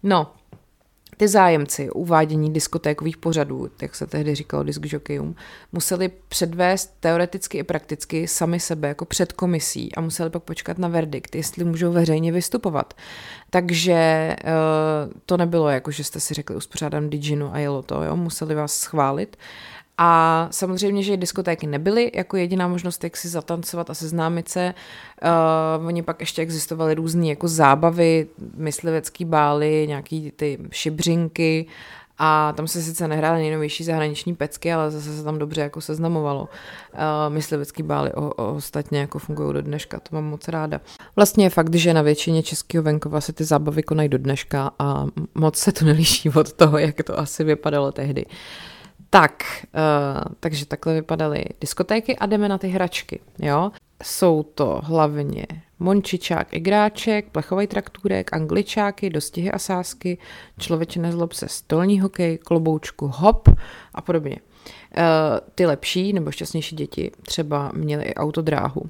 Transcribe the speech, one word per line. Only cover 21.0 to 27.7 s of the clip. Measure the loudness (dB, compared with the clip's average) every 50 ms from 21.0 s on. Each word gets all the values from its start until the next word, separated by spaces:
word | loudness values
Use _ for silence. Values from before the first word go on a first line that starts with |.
| 0
že | 0 0
diskotéky | -2 -2 -4 -4 -4 -2 -2 -2 -2 -2
nebyly | -4 -4 0 0 2 2 2 2 2 0
jako | -4 -6 -2 -2
jediná | -2 0 0 0 0 0 0
možnost, | -2 -2 -4 -6 -6 -6 -8
jak | -8 -8
si | -8 -10 -6
zatancovat | -6 -6 -4 -4 -6 -6 -4 -6 -6 -6 -6 -6
a | -8
seznámit | -8 -8 -4 -2 0 0 0 0 -2 -4 -4
se. | -4 -2 -2 -2 -4 -6 -14 -20 -20 -20 -20 -20 -18 -4 0
Eh, | 2 4 4 4 4 4 2 2 0 -2 -2 -2
oni | -2 -4 -4 -4
pak | -4 -6 -6
ještě | -6 -8 -4 -4 -4
existovaly | -4 -4 -6 -4 -6 -4 -2 0 0 2
různý | 0 0 0 0 2 2 2
jako | 0 0 -2 -2
zábavy, | 2 6 6 6